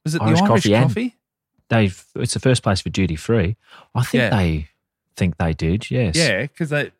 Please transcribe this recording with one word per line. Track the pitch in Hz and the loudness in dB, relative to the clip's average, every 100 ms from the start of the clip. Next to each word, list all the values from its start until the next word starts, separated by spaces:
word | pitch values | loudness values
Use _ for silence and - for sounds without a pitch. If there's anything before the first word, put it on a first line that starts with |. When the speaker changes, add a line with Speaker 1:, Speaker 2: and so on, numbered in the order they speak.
Speaker 1:
Was | 160 | -6
it | 160 | -2
Speaker 2:
Irish | 110 170 | 2 2
Speaker 1:
the | |
Irish | 202 110 | 4 4
Speaker 2:
coffee | 104 110 | 4 4
and | 139 | 2
Speaker 1:
coffee? | 156 247 - _ _ _ _ _ | 0 -4 -8 _ _ _ _ _
Speaker 2:
they've, | 117 101 - - - | 2 2 -2 -12 -6
it's | 123 | -4
the | - | 0
first | 131 123 | 0 2
place | 110 92 | 0 -2
for | - | -2
duty | 98 90 78 | -2 -2 -2
free. | - 117 87 113 _ - - | -2 0 0 -4 _ -20 -8
I | 120 | -4
think | 127 240 | -2 0
Speaker 1:
Yeah. | 110 104 | 2 2
Speaker 2:
they | 87 78 73 _ _ _ _ - | 0 -2 -6 _ _ _ _ -4
think | 92 - | -4 -2
they | 85 | -4
did, | 76 80 104 - | -2 -2 -2 -2
yes. | 127 107 156 | -2 0 0
Speaker 1:
Yeah, | 151 95 139 | 0 -2 -6
'cause | - 160 | -8 -4
they, | 147 113 | -4 -6